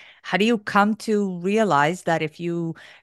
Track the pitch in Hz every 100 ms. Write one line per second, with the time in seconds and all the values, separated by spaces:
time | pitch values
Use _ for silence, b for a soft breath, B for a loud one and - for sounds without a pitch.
0 | B B - 185 220 233 - 208 202 220
1 | - 208 202 175 180 208 214 143 147 180
2 | - 165 156 - 170 170 165 160 B B